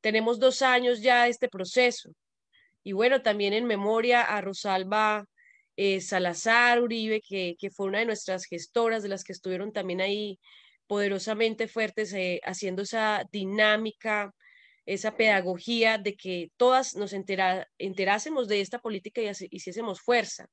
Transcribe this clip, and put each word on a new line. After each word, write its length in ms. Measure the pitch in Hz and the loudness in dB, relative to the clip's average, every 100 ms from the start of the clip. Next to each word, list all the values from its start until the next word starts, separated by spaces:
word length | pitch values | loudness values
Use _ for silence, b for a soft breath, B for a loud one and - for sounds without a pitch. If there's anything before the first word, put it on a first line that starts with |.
Tenemos 380 | 220 220 220 233 | 2 2 2 4
dos 240 | 254 262 | 4 4
años 380 | 269 247 247 240 | 4 4 2 2
ya 240 | 233 240 240 | 4 6 4
de 40 | |
este 180 | 233 - | 2 -4
proceso. 640 | 190 185 247 247 240 - - _ _ _ b b b | -4 -2 2 2 2 -14 -20 _ _ _ b b b
Y 100 | - | -8
bueno, 280 | 190 240 262 | 2 4 4
también 320 | 262 208 202 | 2 0 0
en 120 | 214 240 | 0 0
memoria 580 | 202 202 226 240 240 | 0 2 2 4 4
a 180 | 233 208 | 4 -2
Rosalba, 840 | 190 190 208 190 190 208 214 214 202 b b b b - | -4 -6 -2 -2 0 2 2 0 -6 b b b b -2
eh, 240 | 202 190 | 0 0
Salazar 800 | 185 190 180 165 226 233 240 240 | -2 -2 0 -2 2 4 6 4
Uribe, 400 | 240 226 220 214 | 2 -2 -2 -2
que, 340 | - 196 180 170 | -4 -4 -4 -6
que 140 | 196 | -10
fue 160 | 190 196 | -6 -4
una 120 | 202 | -2
de 60 | 233 | -2
nuestras 400 | 214 - 185 - | -4 -4 -6 -6
gestoras, 580 | 170 - 233 226 226 | -12 -4 0 0 0
de 60 | 202 | -4
las 140 | 196 | -8
que 80 | - | -10
estuvieron 400 | 185 185 180 208 | -10 -6 -6 -4
también 300 | 208 185 180 | -6 -4 -2
ahí 360 | 190 208 214 190 b b b b _ | -2 -2 -6 -10 b b b b _
poderosamente 840 | 208 202 196 202 214 226 220 220 | -2 0 -2 -4 0 0 0 -6
fuertes, 460 | - 214 208 208 | -2 -4 -2 -6
eh, 280 | 196 185 180 | -2 -2 -2
haciendo 380 | - 185 196 185 | -6 -6 -4 -4
esa 420 | 196 226 214 208 - | -4 0 0 0 -4
dinámica, 1040 | 208 190 208 214 214 220 - 226 208 202 _ b b b b - | -6 -4 2 4 4 0 -6 -4 -4 -4 _ b b b b -8
esa 300 | 196 214 220 | -4 -4 0
pedagogía 840 | 220 202 180 180 - 233 226 220 | 2 4 0 -6 -4 2 2 2
de 180 | 202 202 | -4 -8
que 360 | 190 180 165 _ | -8 -8 -8 _
todas 380 | 247 254 254 - | 4 4 2 -6
nos 180 | 202 | -6
entera-, 540 | 196 190 190 185 185 - _ | -6 -4 0 0 0 -6 _
enterásemos 720 | 190 190 190 208 311 302 226 | -8 -2 0 0 0 -4 0
de 120 | 208 | -2
esta 200 | 190 240 | -2 -6
política 420 | 226 202 214 - | -8 -8 -8 -6
y 60 | 214 | -6
hace-, 200 | 196 185 | -6 -12
hiciésemos 520 | - - 190 226 185 | -12 -12 -8 -8 -6
fuerza. 460 | - 240 208 - - | 2 2 2 -10 -16